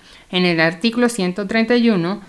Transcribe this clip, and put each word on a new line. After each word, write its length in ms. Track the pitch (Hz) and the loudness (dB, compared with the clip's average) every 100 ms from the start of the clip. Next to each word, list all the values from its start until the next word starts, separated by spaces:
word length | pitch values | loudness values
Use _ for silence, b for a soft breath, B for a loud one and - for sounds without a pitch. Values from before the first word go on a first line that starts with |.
| B B B | B B B
En 120 | 180 | 0
el 140 | 180 165 | 2 2
artículo 500 | 165 175 226 226 240 | 0 0 -2 0 0
ciento 380 | 220 180 180 196 | 0 -4 -4 -2
treinta 300 | 226 226 240 | -2 2 2
y 140 | 233 | 2
uno 300 | 185 170 208 | 2 -2 -6